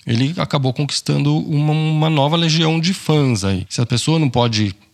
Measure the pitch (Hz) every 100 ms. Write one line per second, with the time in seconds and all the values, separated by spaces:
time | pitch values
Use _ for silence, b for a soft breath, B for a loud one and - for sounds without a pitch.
0 | - 113 135 180 - 147 131 123 139 -
1 | - 143 143 156 - 147 151 156 156 151
2 | 160 151 143 170 165 160 160 165 170 185
3 | - 156 135 107 98 92 92 - 120 120
4 | - 160 143 123 120 107 101 - _